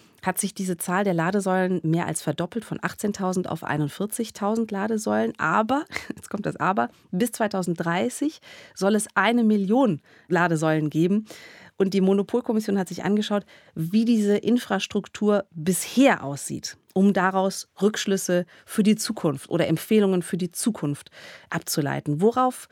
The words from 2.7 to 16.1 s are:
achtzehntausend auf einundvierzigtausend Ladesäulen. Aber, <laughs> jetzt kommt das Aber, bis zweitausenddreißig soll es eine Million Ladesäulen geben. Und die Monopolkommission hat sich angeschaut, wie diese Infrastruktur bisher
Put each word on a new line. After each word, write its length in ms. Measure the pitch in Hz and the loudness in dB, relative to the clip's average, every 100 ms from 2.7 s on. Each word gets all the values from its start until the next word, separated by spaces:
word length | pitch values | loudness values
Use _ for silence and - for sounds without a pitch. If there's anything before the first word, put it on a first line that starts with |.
| - | -6
achtzehntausend 640 | - - 208 202 185 185 - | -6 -4 -6 -2 -2 -2 -4
auf 160 | 165 | -6
einundvierzigtausend 1080 | - 147 147 - 208 - 220 - 202 226 220 | -4 -2 -2 -4 -6 -6 -8 -4 -2 -2 -2
Ladesäulen. 640 | 196 214 220 214 214 226 - | -4 -2 -2 0 0 0 -2
Aber, 480 | 156 202 220 277 339 - | 0 2 2 -2 -4 -8
<laughs> 160 | - - | -10 -12
jetzt 160 | - | -10
kommt 160 | 214 156 | -6 -6
das 80 | - | -2
Aber, 340 | 170 208 233 - _ | 0 0 -2 -6 _
bis 200 | 180 233 | -2 -2
zweitausenddreißig 1040 | - 214 190 180 170 170 175 247 - 285 - - - - | -2 -2 -2 -4 -2 -2 0 -2 -2 -6 -6 -14 -20 -20
soll 220 | - 196 214 | -2 0 2
es 120 | - | 0
eine 300 | - 202 240 | 0 2 4
Million 580 | 220 208 190 247 254 147 - - - | 4 2 2 2 2 0 -6 -20 -2
Ladesäulen 640 | 170 170 156 160 156 151 | 2 2 2 2 2 0
geben. 380 | 151 180 208 214 - - - - - | 0 2 0 -2 -12 -20 -20 -12 -2
Und 160 | 190 | 0
die 80 | 190 | 2
Monopolkommission 800 | 190 196 196 240 - 220 214 196 | 4 2 0 -2 0 -2 0 -2
hat 80 | 180 | -2
sich 160 | 180 | -4
angeschaut, 420 | 190 214 208 208 - - _ - | -2 0 0 -2 -4 -14 _ -6
wie 280 | 165 214 | 0 2
diese 320 | 233 226 202 208 | 4 4 4 2
Infrastruktur 1120 | - 240 - 196 - 208 - - 208 202 - | 2 2 2 -2 -2 -4 -4 -2 2 2 0
bisher 720 | 165 160 175 - 240 269 | -4 -2 -2 0 4 4